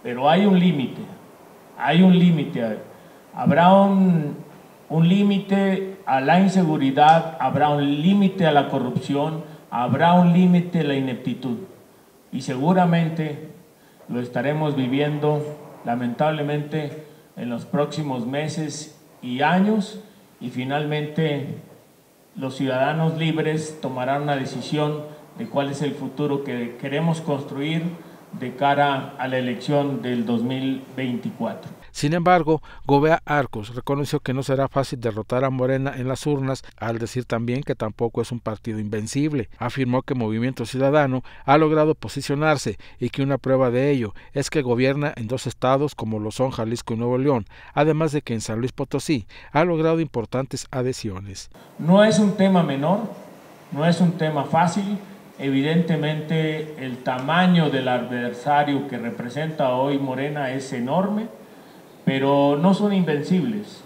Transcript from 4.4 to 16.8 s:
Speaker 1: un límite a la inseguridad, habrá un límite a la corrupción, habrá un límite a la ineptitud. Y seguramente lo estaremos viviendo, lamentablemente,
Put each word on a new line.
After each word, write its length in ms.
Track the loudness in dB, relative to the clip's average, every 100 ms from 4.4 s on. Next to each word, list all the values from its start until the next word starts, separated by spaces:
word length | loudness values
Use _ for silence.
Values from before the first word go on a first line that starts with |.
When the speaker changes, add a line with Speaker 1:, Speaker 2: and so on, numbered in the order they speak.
| -14 -20 -20 -20 -4
Speaker 1:
un 180 | 2 4
límite 880 | 4 4 2 0 2 2 0 -4 -10
a 160 | -2 0
la 200 | 4 6
inseguridad, 1000 | 6 4 2 2 2 6 8 8 4 -2
habrá 300 | -2 2 2
un 320 | 2 0 2
límite 420 | 4 4 2 4
a 80 | 4
la 160 | 4 2
corrupción, 760 | -2 -2 -4 -2 -2 -2 -4 -10 -20 -8
habrá 420 | -4 0 4 6
un 220 | 6 6
límite 460 | 6 6 6 2 -2
a 40 |
la 100 | 0
ineptitud. 680 | 0 -2 -4 -6 -6 -6 -8 -10 -18 -20 _ _ _ _
Y 120 | -8
seguramente 1040 | -6 0 2 4 4 2 0 -2 -6 -8 -14 -20 -20 _ _ _ -8
lo 120 | -6
estaremos 560 | -4 -4 -2 0 -2 0
viviendo, 680 | 0 0 0 0 0 0 -4 -12 -18 -12 -6
lamentablemente, 1200 | -4 -4 0 0 0 -4 -4 -4 -6